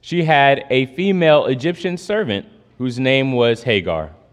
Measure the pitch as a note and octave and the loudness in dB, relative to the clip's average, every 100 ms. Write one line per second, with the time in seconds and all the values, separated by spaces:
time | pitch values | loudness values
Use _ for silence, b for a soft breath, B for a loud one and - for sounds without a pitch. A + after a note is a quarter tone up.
0 | - F3 D#3+ D3 C#3 C#3 - C3 C3 - | -6 -4 2 4 4 2 0 -2 -2 -4
1 | G3 F#3+ D#3+ D3+ B2 C3 D3 F3 F#3 F3 | -2 2 4 4 2 -2 -4 -6 -8 -8
2 | - G#3+ F3 G2 - _ _ _ B2+ A#2+ | -6 -6 -4 -6 -8 _ _ _ -8 -2
3 | C3 C3+ C3+ B2+ A#2 A2+ C3 G#2 F2 D#2+ | 0 2 0 2 2 0 0 0 0 -6
4 | D#2 D#2 _ | -6 -14 _